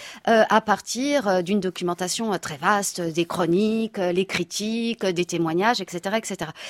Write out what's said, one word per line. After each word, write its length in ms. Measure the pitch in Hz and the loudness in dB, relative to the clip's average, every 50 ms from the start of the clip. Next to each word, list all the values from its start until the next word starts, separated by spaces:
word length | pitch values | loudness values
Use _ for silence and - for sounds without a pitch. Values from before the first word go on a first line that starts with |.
| - - - - - - | -12 -18 -12 -4 2 4
euh, 140 | 226 220 214 - | 6 6 6 6
à 120 | 208 220 | 4 2
partir, 640 | - 208 202 - - - - 226 262 285 285 277 196 | 4 2 0 0 -2 -6 -4 -2 0 2 2 2 2
euh, 140 | 208 185 185 | 2 2 2
d'une 180 | 175 165 208 208 | 2 2 2 0
documentation, 760 | 180 185 175 - 180 175 175 - 185 180 - - 226 220 190 | 0 0 -4 -2 -2 -2 -2 -2 -4 -4 -4 -2 -2 -2 -2
euh, 40 | |
très 180 | 170 - - 156 | -4 -4 -6 -6
vaste, 460 | 135 160 190 214 202 196 - - - | -2 0 2 2 2 0 -2 -4 -4
des 240 | 175 165 156 170 170 | -4 -2 0 0 0
chroniques, 760 | 165 - 175 180 165 170 190 214 214 220 226 226 214 - 202 | 0 0 0 2 4 4 4 4 2 2 0 -2 -2 -2 -2
euh, 140 | 185 180 175 | -2 0 2
les 120 | 180 196 | 0 0
critiques, 800 | 190 - 175 175 - - - 208 214 226 233 233 233 226 - 202 | 0 -2 -4 -4 -4 -6 -6 -4 -4 -2 -2 -2 -2 -2 -2 -2
euh, 80 | 190 | 0
des 140 | 180 170 180 | 0 0 -2
témoignages, 560 | 170 180 170 170 160 160 175 196 226 240 - | 0 0 -2 0 0 2 2 2 2 2 0
et 40 | 185 - | -2 -6
cetera, 280 | 175 175 - 196 208 | -8 -8 -4 -2 -2
et 40 | 226 220 | -2 -2
cetera. 300 | - 196 - 165 151 - - - | -4 -8 -8 -8 -8 -10 -12 -14